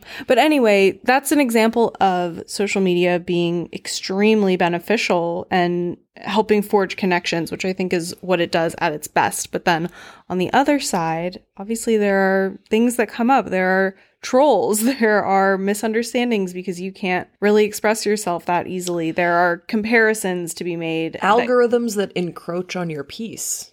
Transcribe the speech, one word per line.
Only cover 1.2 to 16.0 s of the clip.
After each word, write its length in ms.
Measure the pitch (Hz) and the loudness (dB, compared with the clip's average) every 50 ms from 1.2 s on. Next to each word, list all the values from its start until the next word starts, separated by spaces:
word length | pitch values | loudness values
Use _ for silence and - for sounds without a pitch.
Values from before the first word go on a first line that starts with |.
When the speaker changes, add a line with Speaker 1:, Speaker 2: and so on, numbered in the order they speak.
| 269 - | 2 2
Speaker 1:
an 80 | 311 294 | 2 2
example 560 | 285 233 226 226 220 226 226 240 226 - - - | 2 4 4 2 2 2 2 2 0 0 0 0
of 440 | - 190 180 180 175 175 170 180 - | 0 2 2 0 -2 -4 -6 -10 -12
social 360 | - - - 202 202 - 202 | -8 -6 -4 -2 -2 0 0
media 380 | 190 185 175 175 180 175 180 175 | 2 2 2 2 2 2 0 0
being 480 | 175 180 175 170 170 170 170 175 160 - - | -2 -2 0 0 0 0 0 -2 -4 -6 -10
extremely 840 | - - - - - - - 190 196 208 214 220 214 202 190 185 | -12 -10 -10 -10 -8 -8 -4 0 2 4 4 4 4 4 2 2
beneficial 920 | 175 185 170 175 175 - - 208 240 - - 190 175 170 170 170 185 - - | 2 2 0 0 -2 -2 -2 -2 0 0 0 0 0 0 -2 -4 -6 -4 -2
and 480 | 190 185 175 175 175 175 175 175 - - _ _ _ | 0 0 2 0 0 -2 -2 -4 -6 -8 _ _ _
helping 440 | - - - 196 214 208 - 214 208 | -14 -10 -4 -2 -2 0 2 2 0
forge 360 | 202 202 220 202 190 180 - | 2 2 0 0 0 -2 -4
connections, 540 | - 208 185 175 175 175 - 175 170 156 - | -2 -2 0 0 0 -2 -2 -4 -4 -4 -6
which 140 | - - - | -6 -6 -6
I 80 | 190 185 | -6 -4
think 200 | - 185 180 185 | -4 -4 -2 -2
is 200 | 175 165 175 - - | -2 -4 -6 -10 -10
what 200 | - 180 180 170 | -4 -2 0 0
it 100 | 170 170 | 0 0
does 240 | - 170 165 160 - | 0 0 0 -2 -2
at 160 | - 165 170 151 | -2 -4 -4 -4
its 140 | 156 - | -4 -8
best. 440 | - - 175 127 104 - - - - | -4 0 0 0 0 0 -4 -6 -6
But 140 | - 175 - | -8 -2 0
then 240 | 185 170 156 170 175 - - - - - - _ - | 0 0 0 -2 -6 -8 -12 -20 -20 -20 -20 _ -6
on 80 | 180 | -4
the 160 | 185 180 - - | -2 0 2 2
other 260 | 247 277 294 294 269 | 2 4 4 2 0
side, 640 | 277 - - 180 165 160 160 165 170 180 190 - - _ _ | 0 -2 -2 -2 -2 -2 -2 -4 -4 -6 -8 -12 -16 _ _
obviously 400 | - 196 208 226 220 - 226 226 | -14 -8 -8 -6 -4 0 0 0
there 220 | 214 202 202 196 196 | 2 2 2 2 2
are 400 | 190 190 190 190 190 190 196 - _ _ | 4 4 2 2 0 0 -4 -8 _ _
things 280 | 220 220 240 247 233 | 2 2 2 2 2
that 120 | - 220 - | 0 -2 -2
come 220 | - - 233 240 | -2 0 2 2
up. 160 | 269 247 196 190 | 2 2 2 0
There 200 | 185 185 185 185 | -2 0 0 2
are 260 | 190 190 190 190 190 _ _ _ _ _ | 2 2 2 0 -2 _ _ _ _ _
trolls, 600 | - - - 254 294 294 233 185 - - 214 214 | -4 0 2 4 4 4 4 4 2 0 0 0
<laughs> 180 | 220 254 269 269 | 0 0 0 2
there 240 | 226 214 214 202 - | 2 2 2 2 2
are 340 | - 196 196 190 196 196 | 2 2 2 4 2 2
misunderstandings 920 | 190 190 196 208 - - 220 214 233 | 0 0 -2 -2 -2 -2 -2 -2 -2